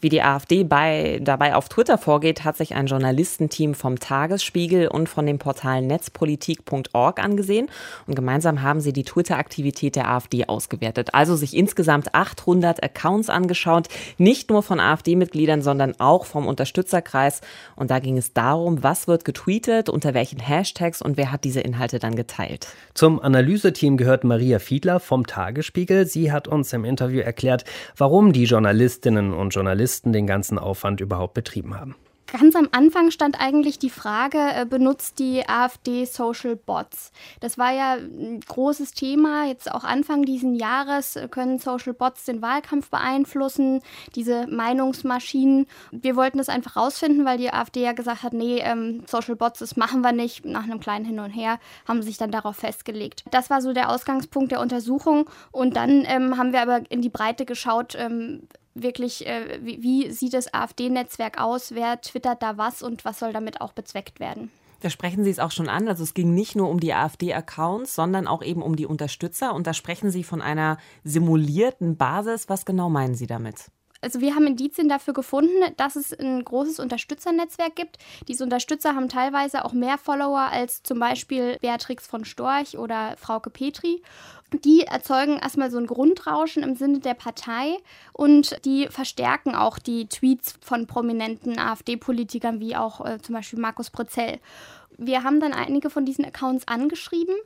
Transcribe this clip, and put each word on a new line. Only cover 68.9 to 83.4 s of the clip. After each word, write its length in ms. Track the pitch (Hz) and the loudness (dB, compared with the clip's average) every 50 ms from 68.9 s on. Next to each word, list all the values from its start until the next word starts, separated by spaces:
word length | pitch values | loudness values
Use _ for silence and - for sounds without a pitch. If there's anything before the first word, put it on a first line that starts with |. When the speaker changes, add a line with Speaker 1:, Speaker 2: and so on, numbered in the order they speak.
| 156 151 151 143 - - - 175 - - 269 254 214 | -6 -6 -6 -8 -6 -8 -8 -8 -6 -4 -4 -4 -4
Speaker 1:
Und 140 | - 175 165 | -4 -4 -4
da 60 | 160 | -6
sprechen 360 | - - - 175 - 208 202 | -6 -8 -8 -8 -4 -4 -2
Sie 140 | 180 185 170 | -2 -4 -4
von 180 | - 175 160 - | -6 -8 -6 -4
einer 360 | 143 151 156 156 156 156 156 - - - _ - | -4 -2 0 0 0 -2 -4 -6 -14 -20 _ -8
simulierten 920 | 151 147 165 170 165 160 160 151 147 147 175 226 254 - _ 185 165 160 | -2 0 2 4 4 4 4 4 2 2 2 2 2 0 _ -2 -2 0
Basis. 520 | 151 139 123 151 196 208 220 226 226 - - | 0 0 0 0 -2 -2 -4 -6 -6 -6 -6
Was 160 | 196 190 - | -6 -6 -4
genau 260 | - 185 185 175 175 | -2 -2 -2 0 0
meinen 240 | 156 139 131 127 123 | 0 0 0 0 -2
Sie 140 | 120 123 110 | -4 -6 -8
damit? 380 | 117 117 117 110 104 - - - _ _ _ _ _ _ | -8 -8 -8 -10 -12 -16 -20 -20 _ _ _ _ _ _
Speaker 3:
Also 200 | - 254 - 247 | -10 -8 -4 -2
wir 140 | 254 285 285 | -2 0 2
haben 120 | 302 302 285 | 2 2 2
Indizien 400 | 262 233 262 285 - - 330 294 | 2 0 -4 -6 -2 0 0 2
dafür 260 | 285 277 - - 254 | 2 0 -2 -4 -4
gefunden, 400 | 269 254 - - 277 294 339 359 381 370 339 - | -4 -4 -2 0 2 2 2 4 2 2 2 0
dass 180 | - 262 277 - | -2 -4 -4 -4
es 180 | - 285 - - | -6 -8 -8 -8
ein 320 | - 269 262 262 254 240 | -6 -6 -4 -4 -4 -4
großes 360 | - 240 254 285 311 320 - | -4 -2 -2 -2 -2 -4 -6
Unterstützernetzwerk 960 | 269 247 240 226 - - 294 - - 359 339 330 339 330 - - 339 330 320 | -6 -6 -6 -8 -8 -10 -12 -8 -4 -2 -2 0 -2 -2 -4 -6 -6 -4 -4
gibt. 220 | - 349 330 - - - - - - - | -6 -10 -10 -12 -18 -20 -20 -20 -16 -12
Diese 160 | - 247 - 262 | -12 -8 -6 -4
Unterstützer 540 | 247 247 247 240 - 311 302 - 311 285 | -2 -2 -2 -2 -4 -4 -2 -2 -2 -2
haben 120 | 269 262 247 | -2 -2 -4
teilweise 560 | 262 254 254 277 277 285 277 285 - 277 - | -2 -2 -2 -2 0 -2 -2 -2 -4 -6 -6
auch 80 | - 240 | -4 -2
mehr 260 | 247 247 254 277 285 | -2 0 0 -2 -4
Follower 500 | - - 285 277 285 285 277 277 262 - | -2 -2 -2 -2 0 0 0 0 0 0
als 320 | - 247 247 247 - - - | -2 -2 -4 -4 -6 -10 -8
zum 160 | - 254 240 | -6 -4 -2
Beispiel 600 | 233 240 254 240 - - 269 254 247 240 247 - | -2 -2 -2 -4 -6 -6 -4 -2 -2 -2 -4 -4
Beatrix 480 | - 240 240 240 - - 254 247 - - | -4 -4 -4 -4 -6 -8 -10 -10 -10 -12
von 160 | - 220 220 | -12 -12 -10
Storch 520 | - - - 240 254 269 285 294 - - | -12 -10 -6 -4 -2 -2 -2 -2 -6 -8
oder 380 | - 233 220 226 220 220 220 - - | -10 -8 -6 -6 -6 -6 -8 -10 -12
Frauke 320 | - - 220 220 | -8 -6 -6 -6